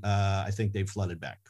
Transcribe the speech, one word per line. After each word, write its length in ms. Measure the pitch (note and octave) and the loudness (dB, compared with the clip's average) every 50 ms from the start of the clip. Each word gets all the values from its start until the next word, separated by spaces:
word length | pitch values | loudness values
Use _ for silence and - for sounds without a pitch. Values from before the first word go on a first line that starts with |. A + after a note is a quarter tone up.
| G2+ | 2
uh, 400 | G#2 G2+ G2+ G2 G2 G2 G2 - | 2 2 4 4 4 2 2 0
I 60 | - | 0
think 200 | G2+ A2 A2 G2+ | 0 0 0 0
they've 160 | G2 G2+ F#2+ F#2+ | 0 0 -2 -2
flooded 300 | - G#2 F#2+ F2 E2+ D#2+ | -2 -2 -2 -2 -4 -6
back. 220 | D2+ B1+ - - _ - | -8 -10 -10 -12 _ -20